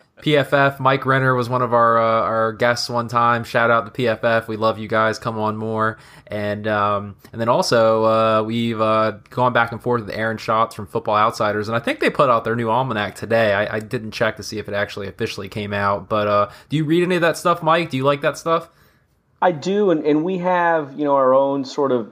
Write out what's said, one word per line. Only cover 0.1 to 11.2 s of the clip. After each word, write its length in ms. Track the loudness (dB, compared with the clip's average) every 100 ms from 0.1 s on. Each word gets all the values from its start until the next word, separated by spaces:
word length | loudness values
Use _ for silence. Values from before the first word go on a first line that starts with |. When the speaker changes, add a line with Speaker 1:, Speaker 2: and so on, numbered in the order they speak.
| -8
Speaker 1:
P 120 | 0
F 200 | 0 2
F, 260 | 2 2 2
Mike 240 | 0 0
Renner 300 | 2 2 2
was 160 | 0 0
one 100 | -2
of 140 | 0
our, 240 | 4 4 4
uh, 240 | 2 2
our 300 | 0 0 -2
guests 340 | 0 0 0 -2
one 180 | -4 -2
time. 380 | 2 2 2
Shout 260 | 0 0 2
out 140 | 2
to 60 | 0
P 180 | -2 -2
F 160 | 0
F. 240 | 0 0 -2
We 80 | -2
love 220 | -2 -2
you 100 | -2
guys. 300 | 0 0 -2
Come 200 | -6 -4
on 200 | -4 -4
more. 400 | -4 -2 -2 -4 -12 -20 -10
And, 400 | -6 -4 -4 -2
um, 500 | 0 0 -2 -4 -14 -16
and 80 | -4
then 100 | 0
also, 540 | 0 2 4 4 4
uh, 380 | 2 2 2 2
we've, 380 | 0 -2 -2 0
uh, 380 | 0 2 0 -4 -8
gone 240 | -2 0
back 200 | 2 0
and 100 | -2
forth 240 | -2 -2 -4
with 80 |
Aaron 240 | -4 -4 -4
Schatz 360 | -2 0 0
from 120 | -4 -8
Football 300 | -6 0
Outsiders. 520 | 2